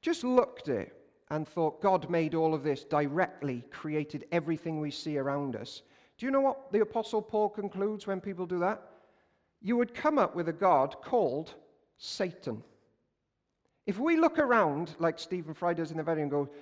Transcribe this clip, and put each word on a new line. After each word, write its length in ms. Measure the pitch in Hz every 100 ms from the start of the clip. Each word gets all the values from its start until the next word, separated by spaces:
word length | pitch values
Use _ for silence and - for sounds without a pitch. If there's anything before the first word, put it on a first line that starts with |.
just 200 | 320 339
looked 460 | 247 254 - - 151
at 80 | 113
it 360 | - - - _ -
and 180 | 151 151
thought, 320 | - 156 -
"God 300 | 196 185 160
made 240 | 170 156
all 180 | 165 160
of 100 | 156
this 220 | 147 139
directly, 760 | - 151 147 160 185 - 143 120 120
created 560 | - 156 151 147 143 -
everything 480 | 170 151 156 170 156
we 100 | 151
see 260 | - 160 147
around 400 | 135 143 139 113
us." 260 | 113 - - _ _ -
Do 80 | 247
you 60 |
know 80 | 277
what 300 | 269 269 -
the 80 | 214
Apostle 420 | 214 233 220 220
Paul 260 | 214 214 208
concludes 580 | 208 196 185 202 214 -
when 140 | 190
people 260 | 202 180 175
do 120 | 180
that? 320 | 180 220 - - _ _ _ _ _ _
You 160 | 190 240
would 180 | 240
come 240 | - 302 294
up 160 | 190
with 140 | 175 165
a 40 |
God 480 | 160 190 147 139 -
called 520 | - 240 156 135 160 - - _ _ _
Satan. 680 | - - 190 - 139 107 - _ _ _ _ _ _ _ _ _ _ _ -
If 120 | 196
we 180 | 302 330
look 220 | 330 330
around, 580 | 269 233 165 143 165 -
like 200 | 165 165
Stephen 360 | - 180 156
Fry 200 | 156 175
does 160 | 165 156
in 80 | 165
the 40 |
video, 200 | 156 156
and 80 | 143
go, 180 | 143 139 -